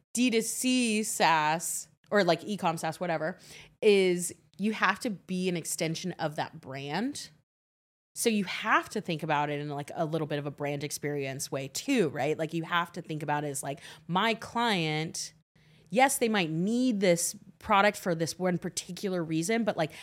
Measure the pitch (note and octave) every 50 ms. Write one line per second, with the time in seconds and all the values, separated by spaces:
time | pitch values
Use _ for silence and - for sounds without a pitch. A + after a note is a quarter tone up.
0 | _ _ _ A3+ B3 B3+ A3+ A3+ A3 A3+ - - - B3+ B3+ B3+ B3 A3+ G#3+ G#3+
1 | A3 - - - G3+ D#3+ E3 D#3 D3+ D3+ D#3 E3+ - - - - - - _ _
2 | _ _ - G3+ F#3+ F3 E3 D#3+ - - G#3 F3+ - E3+ E3 E3 - D#3+ D#3 -
3 | F#3 F3 E3 D3+ D#3 E3 F3+ - - - - - - - _ _ - G#3+ G3+ G3
4 | F#3+ F#3 F3 F3+ F3 - - - _ _ _ - F#3+ A3 G#3+ - G#3 F#3+ G3+ -
5 | - B3 G3 E3 - - F#3 F3+ F#3 F#3 F3 E3+ - - - - F3 D#3+ E3 -
6 | - F#3 - - D#3+ D3+ D3+ D#3 C3+ - - D#3+ - - C3 C#3 C#3 C#3+ D3+ F3+
7 | A#3 C#4 D4 - - - - _ _ _ _ _ _ _ _ _ _ _ _ _
8 | _ _ _ - - A#3+ A3 G#3 F#3+ F#3 - - - A3 C4 E4 E4+ - - -
9 | D#3+ - E3+ D3 E3 D#3 D3+ C#3+ D3 D3 D3 D3 D3 D3 C#3+ C#3+ C#3+ - - -
10 | E3+ D3+ D#3+ D#3+ D#3 C#3+ D3+ C#3+ C#3+ D3 C#3+ - D3 C#3+ C#3+ C#3+ D3 C#3+ - -
11 | - C#3+ D3 C#3+ C3+ C3+ C3 C#3+ - - - C3+ C3+ C3+ - - - - C#4+ A#3+
12 | F#3 C#3+ - C#3+ C3 D3+ D#3 D3+ D#3+ D#3 E3 E3 D#3+ - F3 E3+ F3 - - F3+
13 | E3 - D#3+ D3+ D#3+ - D3 D3 D3 D3 C#3+ C#3 - C#3+ C#3+ - - - - -
14 | - - E3+ F#3 G#3 A3+ A3+ A3+ - - - A#3 A#3+ A#3 G3+ F3+ D#3+ D#3 D3+ D#3
15 | D#3+ F3 - - - - - _ _ _ _ _ _ _ _ _ _ - F3+ A#3
16 | C4 C#4 - - B3+ A3+ G#3+ G3+ F3 D3+ D#3+ D#3+ F3+ G#3 A#3 A#3+ B3+ C4 A3 G3
17 | G3+ F#3 E3+ E3 - - - - - - - _ - - G#3+ G3 G3+ G#3 G3+ -
18 | - G3 E3+ D#3+ E3 D#3 - - F#3 F#3 F3+ D#3+ - F3 - - - - F3+ -
19 | - G3 F#3 F3+ E3 D#3 D#3+ D#3+ E3 F#3+ A3+ A#3 A3+ G#3 - - D#3+ D#3 - -